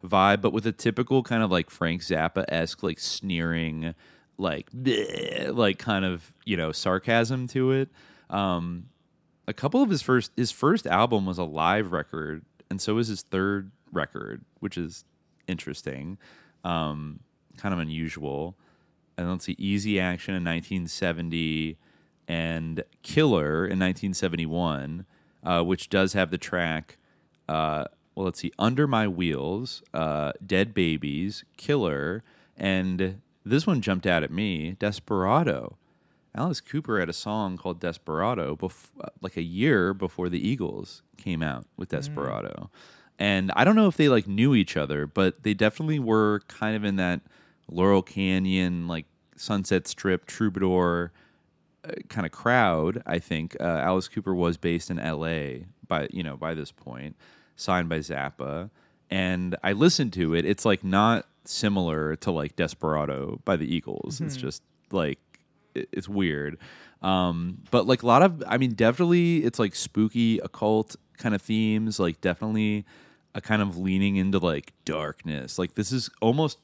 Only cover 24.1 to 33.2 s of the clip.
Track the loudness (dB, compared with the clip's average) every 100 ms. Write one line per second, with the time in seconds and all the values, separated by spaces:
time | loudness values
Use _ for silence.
24.1 | -2 -2 -2 -4 -2 -2 -4 -6 -10 -14
25.1 | _ _ _ -2 0 2 0 0 2 2
26.1 | 2 0 -2 -4 -2 -2 -4 -8 -20 _
27.1 | _ _ _ -4 0 0 -2 -6 _ _
28.1 | -6 -4 -4 -10 0 2 4 2 2 0
29.1 | 0 0 0 -2 -4 -6 -12 _ -4 -2
30.1 | -2 -4 -6 0 2 2 2 2 0 -2
31.1 | -4 -4 -6 -16 -12 -2 0 0 -2 -4
32.1 | -6 -10 _ _ -4 0 0 0 0 -2
33.1 | -4